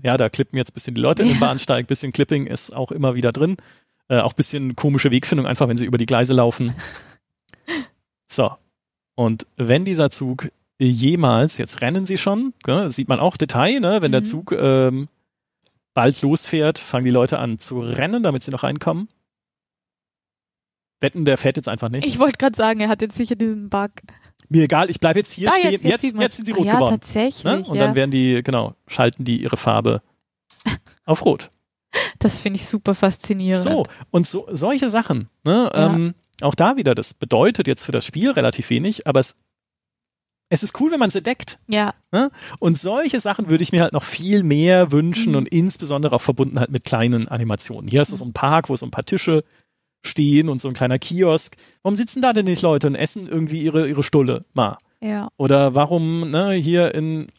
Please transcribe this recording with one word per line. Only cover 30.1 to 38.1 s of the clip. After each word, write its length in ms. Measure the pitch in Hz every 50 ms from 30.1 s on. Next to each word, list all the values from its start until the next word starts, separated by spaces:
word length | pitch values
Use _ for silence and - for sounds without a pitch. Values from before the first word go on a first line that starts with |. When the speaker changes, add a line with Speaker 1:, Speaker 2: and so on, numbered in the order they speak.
| _ _ _ _ _ _ _ _ _ - -
Speaker 2:
<laughs> 400 | 220 190 - - _ _ _ _
Speaker 1:
auf 180 | - 160 - -
rot. 260 | - 135 - - - _ _ _ _ _ _ _ _ - - - - - -
Speaker 2:
Das 200 | - 214 - -
finde 180 | - 208 196
ich 80 | 190 -
super 260 | - - 202 - 202 196
faszinierend. 680 | - 202 190 185 - - - 208 190 185 185 185 185 180
Speaker 1:
So, 200 | 285 320 277 - - - - - -
und 160 | - 175 175
so, 200 | - - 196 - -
solche 380 | 190 143 165 220 285 262 269 240
Sachen, 400 | 202 233 226 - 147 117 107 - _ _ -
ne? 280 | 147 190 240 247 196 -
Speaker 2:
Ja. 140 | - 156 160 165
Speaker 1:
Ähm, 180 | 165 170 170 175 _ _ _ _ -
auch 140 | - 143 -
da 200 | - 170 214 269
wieder, 180 | 269 185 139 117
das 180 | 113 107 - -
bedeutet 540 | - - 117 - 110 151 220 233 - -
jetzt 160 | 139 127 - -
für 80 | -
das 140 | - 120 -
Spiel 260 | -